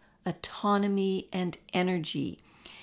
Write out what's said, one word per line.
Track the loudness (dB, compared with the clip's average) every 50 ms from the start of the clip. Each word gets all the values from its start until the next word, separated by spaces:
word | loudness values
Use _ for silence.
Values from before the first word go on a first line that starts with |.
| -16 -20 _ _ _
autonomy, | -6 -4 -4 -4 -6 -4 -2 2 2 4 4 4 2 2 2 2 2 2 0 -2 -4 -4
and | -2 -2 -2 -4 -8 -8 -4 0
energy." | 0 2 2 2 0 0 -2 -2 -2 -2 -4 -4 -8 -14 -20 -20 -20 -20 -20 -18 -18